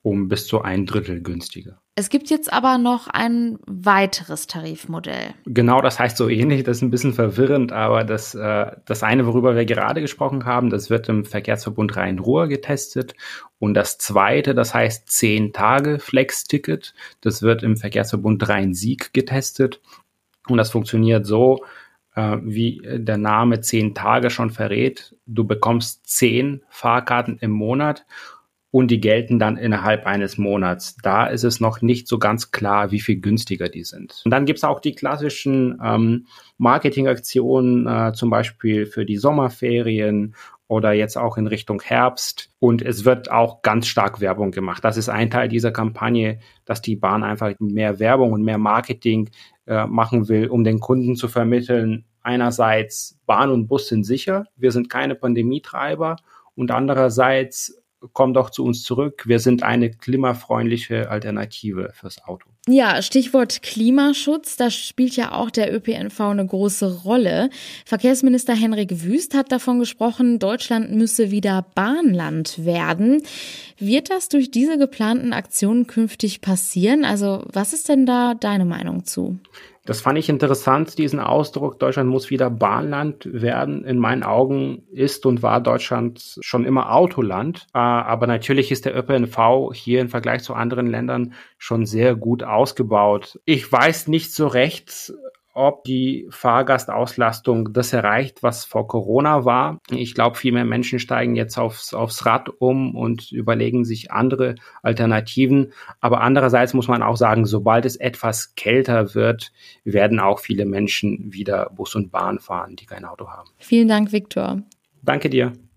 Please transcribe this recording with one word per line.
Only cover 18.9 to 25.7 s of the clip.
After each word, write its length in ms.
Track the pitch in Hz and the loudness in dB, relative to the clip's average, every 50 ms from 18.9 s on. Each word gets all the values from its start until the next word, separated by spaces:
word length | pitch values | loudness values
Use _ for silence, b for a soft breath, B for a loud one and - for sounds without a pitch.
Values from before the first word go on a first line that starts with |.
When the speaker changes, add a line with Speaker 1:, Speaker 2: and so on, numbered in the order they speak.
| 135 - - - | -4 -4 -6 -2
Speaker 1:
getestet. 720 | _ 135 131 - 131 135 131 - - - 135 131 - _ b b b b b _ _ _ _ _ _ _ _ - | _ -2 0 0 -2 -4 -4 -4 0 0 0 0 0 _ b b b b b _ _ _ _ _ _ _ _ 0
Und 80 | 127 | 2
das 140 | 117 107 110 | 2 2 2
funktioniert 560 | - 117 107 - - 113 113 113 113 110 101 | 0 -4 -2 0 2 2 4 4 4 2 2
so, 380 | 98 107 110 123 131 131 - B B B B B B B B _ _ _ | 2 4 6 6 6 4 4 B B B B B B B B _ _ _
äh, 240 | 110 110 107 107 110 | -4 -2 -2 -2 -4
wie 380 | - 113 104 107 117 117 - - - | -4 -6 -4 -2 -2 -2 -2 -6 -10
der 340 | - 131 120 113 110 107 104 | -8 -8 -6 -2 -2 -2 0
Name 420 | 104 107 107 110 117 120 117 113 | 2 2 4 4 4 4 2 2
zehn 340 | 113 - - 113 107 104 101 | -2 -2 0 0 0 0 -2
Tage 360 | - 98 104 113 123 123 120 | -2 0 2 2 2 2 0
schon 200 | 120 - 117 113 | -2 -2 -4 -4
verrät. 680 | 113 - 113 104 101 113 123 131 131 - - - _ _ _ | -4 -4 -4 -2 0 0 0 0 -2 -6 -20 -20 _ _ _
Du 180 | - 113 117 113 | -6 -2 -2 0
bekommst 640 | 104 107 104 - 113 | 0 0 0 2 2